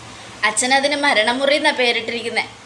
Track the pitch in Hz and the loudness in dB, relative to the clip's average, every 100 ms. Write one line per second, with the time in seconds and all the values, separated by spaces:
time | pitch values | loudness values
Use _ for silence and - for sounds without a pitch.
0 | - - - - 214 214 254 269 285 294 | -16 -16 -18 -4 -2 0 2 2 2 0
1 | 285 214 226 254 277 294 302 254 247 226 | 2 2 2 2 2 2 2 2 2 0
2 | 226 233 226 214 - - | -2 -6 -4 -4 -6 -8